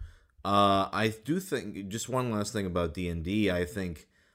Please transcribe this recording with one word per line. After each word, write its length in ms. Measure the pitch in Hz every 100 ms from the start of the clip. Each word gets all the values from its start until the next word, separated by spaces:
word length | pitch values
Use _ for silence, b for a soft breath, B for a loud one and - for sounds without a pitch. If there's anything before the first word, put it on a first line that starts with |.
| b b b b 98
Uh, 440 | 101 101 98 98
I 200 | 95 110 110 -
do 160 | 170
think, 480 | 190 131 95 95 98
just 200 | 110 -
one 220 | 127 123
last 220 | 107 101
thing 120 | 110 98
about 280 | 87 87 78
D 140 | 87
and 160 | 85 82
D, 260 | 104 104
I 140 | 87 87
think, 420 | 101 92 82 - b b